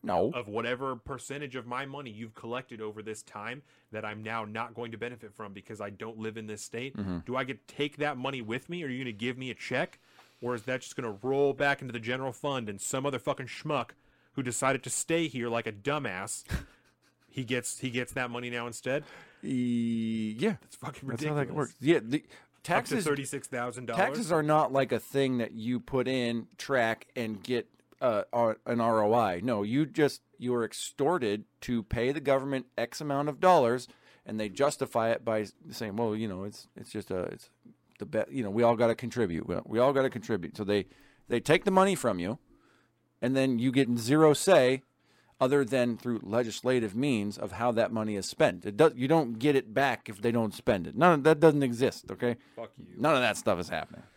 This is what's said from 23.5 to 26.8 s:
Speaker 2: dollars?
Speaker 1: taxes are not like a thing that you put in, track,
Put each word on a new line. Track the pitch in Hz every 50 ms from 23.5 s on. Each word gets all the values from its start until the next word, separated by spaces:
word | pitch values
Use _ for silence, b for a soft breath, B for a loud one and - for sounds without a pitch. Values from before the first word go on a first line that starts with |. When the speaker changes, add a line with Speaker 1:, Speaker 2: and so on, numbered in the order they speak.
| - 123 120 123 120 120 127
Speaker 2:
dollars? | 113 117 165 190
Speaker 1:
taxes | 247 - 233 240 156
are | 175 160 151
not | 151 151 156 156 117 131
like | 135 135 120 127
a | 113
thing | - - - 139 139 131 131 123
that | 117 - -
you | 113 107 117 123 120
put | 117 - 135 131 123
in, | 123 131 131 123 117 117 117 110 - -
track, | _ - - 139 127